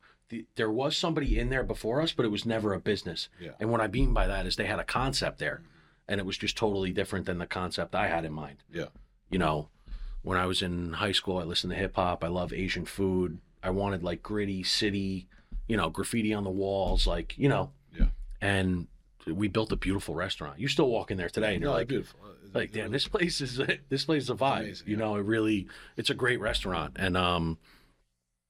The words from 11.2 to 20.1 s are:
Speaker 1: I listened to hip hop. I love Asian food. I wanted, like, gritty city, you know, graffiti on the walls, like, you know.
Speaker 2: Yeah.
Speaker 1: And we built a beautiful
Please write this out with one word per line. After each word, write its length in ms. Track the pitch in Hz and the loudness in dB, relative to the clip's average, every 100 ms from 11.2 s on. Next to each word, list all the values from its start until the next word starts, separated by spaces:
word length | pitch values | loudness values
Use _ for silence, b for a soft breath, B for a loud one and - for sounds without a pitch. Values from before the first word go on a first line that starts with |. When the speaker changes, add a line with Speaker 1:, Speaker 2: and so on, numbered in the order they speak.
| - 92 | 0 -4
Speaker 1:
I 60 | |
listened 280 | 82 87 92 | -2 -2 -2
to 60 | 87 | -2
hip 180 | 95 - | -2 0
hop. 280 | 90 85 | 0 0
I 40 | 85 | -2
love 240 | 90 85 | -2 -2
Asian 340 | - 92 90 82 | -2 -2 -2 -6
food. 520 | - 95 92 90 90 - - | 0 2 2 0 -4 -14 -8
I 80 | 95 | -2
wanted, 320 | 92 101 92 | 0 0 0
like, 220 | 87 85 | -2 -4
gritty 400 | - 107 101 95 | -4 -2 0 -2
city, 640 | 90 - 107 98 95 92 - B B B - | 0 0 2 0 -2 -4 -8 B B B 0
you 100 | 107 | 2
know, 140 | 80 | 2
graffiti 420 | 92 98 117 107 | 0 0 2 2
on 100 | 104 | 2
the 60 | 98 | 0
walls, 560 | 95 98 98 92 90 - | 0 0 2 2 4 4
like, 320 | 87 85 - | 2 -4 2
you 100 | 139 | 4
know. 240 | 104 92 - _ 82 | 4 0 -8 _ 4
Speaker 2:
Yeah. 120 | - - - - | 4 4 -8 -2
Speaker 1:
And 460 | 101 98 95 90 85 - _ _ - | 2 4 4 2 -2 -14 _ _ -6
we 200 | 85 104 | -2 0
built 240 | 110 110 | 0 0
a 40 | - | 0
beautiful 400 | 90 98 - | 0 0 -2